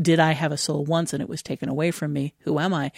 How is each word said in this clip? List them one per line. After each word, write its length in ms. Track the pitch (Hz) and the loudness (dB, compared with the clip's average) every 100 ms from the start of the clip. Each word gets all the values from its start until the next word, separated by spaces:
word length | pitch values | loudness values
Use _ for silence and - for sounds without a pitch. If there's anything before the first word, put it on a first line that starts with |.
Did 180 | 165 165 | 4 6
I 120 | 160 | 6
have 200 | 147 160 | 4 0
a 60 | 147 | -2
soul 260 | - 151 | -2 -2
once 300 | 147 165 165 | 0 0 0
and 80 | 143 | -4
it 80 | - | -6
was 140 | 156 | -8
taken 260 | - 131 135 | -8 -6 -4
away 220 | 135 170 | -2 -2
from 220 | 165 151 | -2 -4
me? 200 | 143 143 - | -2 -4 -6
Who 180 | - 151 | -2 0
am 160 | 180 | 0
I? 180 | 170 139 | 0 -2